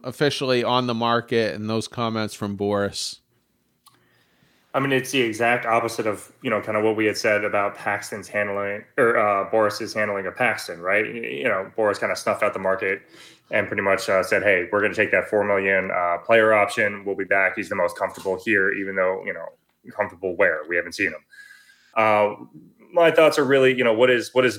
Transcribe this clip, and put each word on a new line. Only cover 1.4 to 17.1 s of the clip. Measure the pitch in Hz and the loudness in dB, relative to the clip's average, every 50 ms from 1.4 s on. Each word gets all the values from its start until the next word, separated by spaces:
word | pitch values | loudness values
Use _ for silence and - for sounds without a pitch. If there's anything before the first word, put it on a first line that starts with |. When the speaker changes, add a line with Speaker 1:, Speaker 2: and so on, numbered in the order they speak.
| 113 104 73 | 0 0 -2
Speaker 1:
and | 98 107 107 | -6 -6 -4
those | 110 113 107 - | -4 -4 -4 -6
comments | - - 117 113 110 110 107 104 - | -6 -4 -4 -2 -2 -2 -4 -6 -6
from | - 110 101 101 | -6 -6 -6 -4
Boras? | 95 101 101 104 101 101 101 - - - - - - _ _ _ _ _ _ _ _ _ _ _ _ _ _ _ _ _ _ _ _ _ _ _ _ _ _ _ _ _ _ - | -4 -2 -2 0 0 -2 -2 -4 -6 -8 -10 -10 -14 _ _ _ _ _ _ _ _ _ _ _ _ _ _ _ _ _ _ _ _ _ _ _ _ _ _ _ _ _ _ -4
Speaker 2:
I | 135 | -2
mean, | 135 139 135 | 0 0 0
it's | 131 131 - | 0 0 0
the | - 135 | 0 0
exact | 123 113 107 107 117 117 120 120 - | 0 0 0 0 0 2 2 0 0
opposite | 117 113 117 117 113 - - 110 | 0 0 2 0 0 -4 -4 -4
of, | 110 101 95 - - _ _ | -4 -4 -4 -8 -16 _ _
you | - 127 | -6 -4
know, | 113 104 | -2 -2
kind | 98 - 107 | -2 -2 -2
of | 107 107 | 0 2
what | 110 110 | 2 2
we | 110 110 | 2 2
had | 107 101 | 0 0
said | - - 113 104 104 104 | 0 0 0 2 2 0
about | 101 - 104 101 101 - | 0 0 0 -2 -2 -4
Paxton's | - - 110 101 104 - - 120 104 95 - | -6 -4 -4 -4 -4 -6 -10 -12 -12 -12 -6
handling, | - 104 104 104 101 101 101 101 101 107 110 - _ | -4 -4 -2 -2 -2 -4 -4 -4 -6 -8 -10 -6 _
or, | - 131 117 117 | 2 2 4 4
uh, | 117 107 104 101 98 95 92 | 4 2 2 2 2 0 0
Boris's | - 110 110 104 104 - 113 98 - | 2 2 2 2 0 -4 -8 -6 -4
handling | 110 107 104 101 98 95 | -4 -2 -2 -2 -4 -6
of | 90 90 | -6 -4
Paxton, | - 127 117 107 - - - 87 85 | -2 -2 -2 -2 -2 -6 -10 -12 -8
right? | 85 92 98 107 110 | -4 0 0 0 0
Y-, | 113 117 117 | -2 -6 -10
you | 117 117 127 - 139 | -10 -8 -8 -4 -2
know, | 123 104 95 95 - - | -2 -2 -2 -4 -6 -2
Boras | - 110 104 98 - | 0 0 0 0 0
kinda | 117 104 92 | -2 -4 -4
snuffed | - - 113 101 - 110 | -2 -2 -2 -2 0 0
out | 104 - | -2 -2
the | 95 | -2
market | 95 95 95 92 107 95 98 98 - _ - - - - - _ _ _ | -2 -2 -2 0 -2 -2 -4 -4 -8 _ -20 -20 -20 -20 -20 _ _ _
and | - 110 98 | -2 -2 -2
pretty | - 98 104 98 | -2 -2 -2 2
much, | 98 98 95 - - | 2 2 2 2 2
uh, | 101 95 90 | 2 2 2
said, | - 107 98 92 | 2 0 2 2
"Hey, | 104 98 90 87 87 | 2 2 2 2 0
we're | - 104 | 0 0
gonna | 101 104 98 | 0 0 0
take | 107 107 101 | 0 0 2
that | - 95 90 - | 2 0 0 0
four | - 107 101 | 0 0 2
million, | 104 101 98 95 98 98 95 92 92 92 | 2 0 2 2 2 0 0 0 -2 -2
uh, | 90 87 87 85 85 | -2 0 0 -2 -4
player | - - 117 113 110 110 110 | 2 4 4 6 6 6 6
option. | 107 101 98 - 120 110 101 101 101 98 | 4 4 2 0 0 -2 -2 -2 -4 -6
We'll | 98 | -6